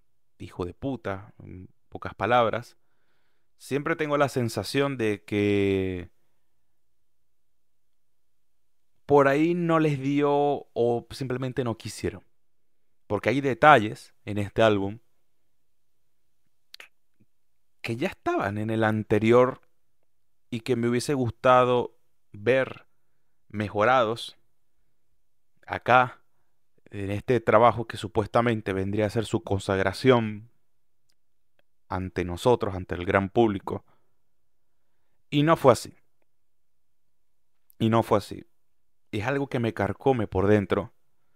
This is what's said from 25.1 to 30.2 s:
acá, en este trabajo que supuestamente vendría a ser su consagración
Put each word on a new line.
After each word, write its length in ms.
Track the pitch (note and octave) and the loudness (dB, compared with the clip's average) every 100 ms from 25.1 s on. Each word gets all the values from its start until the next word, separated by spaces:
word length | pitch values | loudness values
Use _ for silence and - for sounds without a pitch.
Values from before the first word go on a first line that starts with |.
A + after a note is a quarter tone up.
| _ _ _ _ _ - | _ _ _ _ _ -10
acá, 560 | F#2 - B2 A#2+ - _ _ _ _ _ _ - | -6 2 4 4 -4 _ _ _ _ _ _ -18
en 200 | G#2 G2 | -10 -8
este 300 | G2+ - A#2+ | -6 0 0
trabajo 460 | - A2 A#2 A2 A2+ | 4 6 6 4 -8
que 100 | - | -10
supuestamente 720 | G#2 A2+ G2+ A#2+ A#2+ A2 G2 | -6 -4 0 0 0 -2 -4
vendría 340 | F#2+ G2 G#2 G#2 | -4 -2 -2 -2
a 40 | |
ser 160 | A#2 G#2 | -2 -4
su 180 | A2+ | -4
consagración 1040 | - G2 - F#2+ F#2+ - C3 B2 | -2 -4 0 0 0 0 2 2